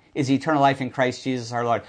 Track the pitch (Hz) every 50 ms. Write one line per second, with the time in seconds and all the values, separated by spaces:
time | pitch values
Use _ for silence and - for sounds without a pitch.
0 | _ _ - 151 139 123 139 135 - 160 156 143 139 139 135 139 135 123 - -
1 | 131 127 123 - - 135 127 123 117 113 120 120 120 120 117 104 -